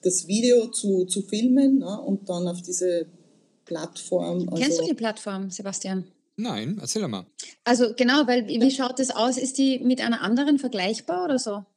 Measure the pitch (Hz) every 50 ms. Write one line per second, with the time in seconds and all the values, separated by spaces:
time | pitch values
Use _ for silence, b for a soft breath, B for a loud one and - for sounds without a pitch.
0 | - 180 180 - 165 160 196 214 233 247 240 240 220 - - - - 202 196 185
1 | 185 185 - 202 196 - - 208 233 254 247 269 277 277 269 269 180 170 202 214
2 | - - 196 190 - - 180 175 180 175 175 180 - - 180 - 180 180 175 170
3 | 160 160 - - _ _ _ _ _ _ _ _ _ - - 160 254 262 - -
4 | - - - 180 175 170 175 180 175 175 175 - 247 285 339 330 - - 311 -
5 | 220 226 214 214 - 208 196 190 196 190 180 - 202 196 196 - - 190 190 190
6 | 180 - _ _ _ _ _ - 214 240 160 104 107 127 196 214 - - - 220
7 | 208 151 110 95 87 _ _ B B B B B _ - 240 208 247 226 220 -
8 | 254 240 269 294 294 226 247 247 233 208 - 233 226 269 269 269 262 247 254 -
9 | 269 254 - - 220 247 254 247 254 254 - - 269 269 262 247 - 247 262 254
10 | 220 233 233 - - 185 220 240 285 285 294 269 277 254 - 202 180 190 220 214
11 | - - 330 359 359 339 285 254 - 226 202 202 202 _ _